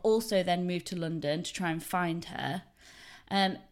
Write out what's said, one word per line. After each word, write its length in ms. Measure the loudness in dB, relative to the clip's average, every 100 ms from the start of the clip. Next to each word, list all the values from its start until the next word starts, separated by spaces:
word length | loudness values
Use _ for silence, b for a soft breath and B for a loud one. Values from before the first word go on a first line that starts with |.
also 380 | 4 4 4 2
then 240 | 2 2 0
moved 220 | -2 -2
to 80 | -4
London 480 | -2 -2 0 0
to 80 | -2
try 180 | -2 -2
and 120 | -2
find 400 | -2 0 0 -2 -6
her. 380 | -6 -4 -4 -8 B B B B B B
Um, 280 | 2 2 0 -10